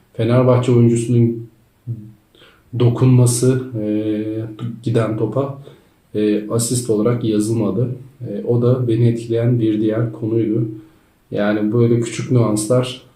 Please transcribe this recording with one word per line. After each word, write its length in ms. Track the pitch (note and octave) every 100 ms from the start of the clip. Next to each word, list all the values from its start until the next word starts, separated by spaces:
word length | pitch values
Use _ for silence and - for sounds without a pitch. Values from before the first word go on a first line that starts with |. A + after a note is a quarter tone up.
| _
Fenerbahçe 600 | - A2+ B2 B2+ A#2+ -
oyuncusunun 720 | A#2+ A#2 A#2 - A#2+ A#2 - - _ _ _ A#2+ G#2+ G#2 - _ _ - _ _ A#2
dokunması, 840 | A#2+ A#2+ B2+ B2 A#2+ - B2+ B2+ - A2
e, 420 | G#2+ G#2+ G#2+ G#2+ G#2+ A2 A2+ - A#2+ -
giden 360 | - A#2+ A2 A2
topa, 400 | A2+ C3+ C#3 - - - _ _ _
e, 340 | G#2 G#2+ G#2 -
asist 400 | A#2 - A#2+ -
olarak 340 | G#2 A#2 A#2+
yazılmadı. 640 | A2 G#2 G#2+ A2 G2+ F#2+ B2+ - - -
E, 240 | A2+ G2+ A#2+
o 140 | A#2+
da 260 | A#2+ B2+ A#2
beni 200 | A2 A#2
etkileyen 520 | A#2 - A2+ A#2+ A#2+
bir 200 | A2 G#2+
diğer 320 | A2 A2 A#2+
konuydu. 560 | - A2 A2+ G#2 A#2 B2 - - _ _ _ -
Yani 420 | G#2 G#2 G#2+ G#2+
böyle 280 | A#2+ A#2+ A#2
küçük 320 | - - -
nüanslar 720 | B2 G#2+ G#2+ - B2 B2+ - -